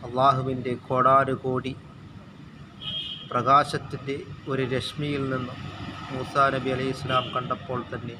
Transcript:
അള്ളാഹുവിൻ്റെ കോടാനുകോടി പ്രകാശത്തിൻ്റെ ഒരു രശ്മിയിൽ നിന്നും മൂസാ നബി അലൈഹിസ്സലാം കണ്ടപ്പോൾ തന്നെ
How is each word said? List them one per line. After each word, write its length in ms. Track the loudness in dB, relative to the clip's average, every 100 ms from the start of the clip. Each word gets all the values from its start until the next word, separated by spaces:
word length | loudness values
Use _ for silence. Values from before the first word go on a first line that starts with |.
അള്ളാഹുവിൻ്റെ 680 | -4 4 6 6 2 -2 -2 -4
കോടാനുകോടി 880 | 0 4 8 8 6 0 0 -2 -2 -8 -14 -18 -18 -18 -18 -18 -18 -18 -18 -12 -8 -6 -8 -10 -2
പ്രകാശത്തിൻ്റെ 880 | 0 6 6 6 -2 -6 -8 -6 -6 -6 -12 -4
ഒരു 160 | -2 0
രശ്മിയിൽ 540 | 0 -2 -4 -2 0 0
നിന്നും 300 | -2 -4 -8 -10 -8 -10 -8 -8
മൂസാ 380 | -6 -2 4 4
നബി 200 | 4 0
അലൈഹിസ്സലാം 560 | 0 0 -2 0 0 2
കണ്ടപ്പോൾ 500 | -4 -2 -4 -4 -4
തന്നെ 320 | -4 -8 -8 -10